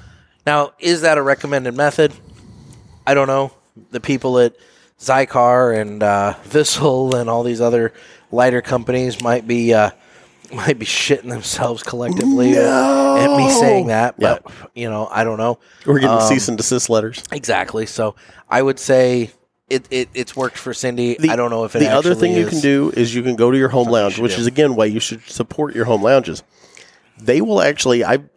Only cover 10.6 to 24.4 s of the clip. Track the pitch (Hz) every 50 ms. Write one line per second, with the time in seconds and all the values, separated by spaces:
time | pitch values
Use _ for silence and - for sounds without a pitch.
10.6 | - 160 139 117 110 - - - - - 143 135 - 123 120 113 101 - - -
11.6 | 123 120 117 110 - - - 120 120 117 - - - 269 277 262 247 254 - 269
12.6 | - - 269 262 262 269 277 277 277 277 277 277 277 285 285 277 269 269 269 233
13.6 | - - 208 190 175 117 110 110 117 123 - - - - 151 - - - - -
14.6 | - - - 120 117 113 107 107 110 - - 104 113 113 110 107 110 120 117 -
15.6 | _ _ _ _ - - 143 143 131 113 113 113 110 110 139 131 107 - 117 107
16.6 | - - 127 123 - - 117 110 107 110 117 - - - - 147 131 - 110 90
17.6 | 95 - - 110 113 - - - 110 107 - _ _ - - - - - - 123
18.6 | 135 135 135 135 - - 131 127 127 127 123 123 117 107 - _ _ _ _ _
19.6 | _ - 131 127 123 - 131 127 123 - - 131 120 - - 135 131 123 - -
20.6 | - 135 117 - - 127 123 123 120 120 120 - 151 - 117 120 120 120 117 113
21.6 | 113 107 - 117 151 - 131 139 156 175 175 - 175 175 180 175 170 185 175 156
22.6 | 147 143 139 139 143 156 - 120 120 117 117 123 117 127 120 110 117 123 131 135
23.6 | 131 127 131 131 120 117 117 113 101 101 95 110 117 113 92 92